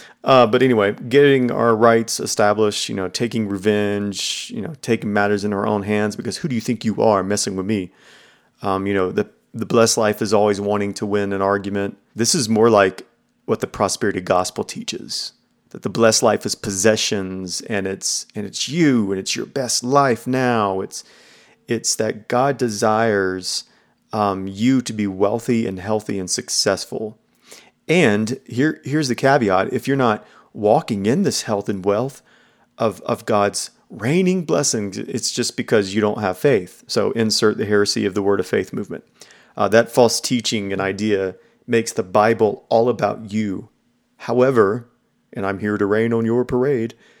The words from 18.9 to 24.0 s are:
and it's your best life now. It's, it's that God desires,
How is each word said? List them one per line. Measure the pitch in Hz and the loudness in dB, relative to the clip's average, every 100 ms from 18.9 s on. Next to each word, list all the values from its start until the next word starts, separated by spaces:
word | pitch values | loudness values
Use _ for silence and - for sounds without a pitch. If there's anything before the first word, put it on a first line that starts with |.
| 123 98 | 2 0
and | 95 | -4
it's | 95 | -4
your | 120 113 | -6 -6
best | 139 123 - | -6 -4 -4
life | 123 143 139 113 127 | 2 2 2 0 -2
now. | 127 123 117 101 95 | 0 0 0 0 -2
It's, | 101 - - - - - _ _ - | -6 -12 -18 -20 -20 -20 _ _ -6
it's | 113 - - | -4 -2 -2
that | 110 104 - | -2 -4 -2
God | 120 139 127 | 0 0 0
desires, | 123 104 113 107 113 101 95 92 90 - - _ _ _ | -2 0 0 2 2 2 0 -2 -6 -8 -10 _ _ _